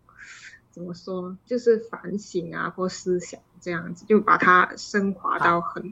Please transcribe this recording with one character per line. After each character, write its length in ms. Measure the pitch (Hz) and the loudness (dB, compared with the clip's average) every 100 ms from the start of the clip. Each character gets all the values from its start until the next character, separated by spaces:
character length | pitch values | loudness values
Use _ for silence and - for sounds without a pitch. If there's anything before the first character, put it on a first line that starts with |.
| _ - - - - - _ | _ -20 -20 -20 -20 -20 _
怎 140 | 170 | -14
么 100 | 180 | -12
说， 440 | 170 - 185 180 190 - | -12 -8 -8 -8 -10 -6
就 120 | 247 | 0
是 200 | 233 220 | 4 2
反 420 | - - 175 208 | 2 -12 -8 -8
省 340 | - 175 165 | -6 -6 -6
啊， 160 | 165 170 | -6 -6
或 200 | - 185 | -4 -4
思 320 | - 185 180 | -4 -2 -2
想 180 | - - _ _ | -4 -16 _ _
这 100 | 180 | -8
样 220 | 170 175 175 | -6 -6 -8
子， 80 | - | 4
就 140 | 214 | 4
把 180 | 208 - | 6 4
它 360 | - 180 - - | 6 6 4 -2
升 380 | - 208 196 | -4 -2 0
华 260 | 190 - - | -2 -4 0
到 220 | 175 170 | 2 2
很 200 | - 175 175 | 0 -8 -10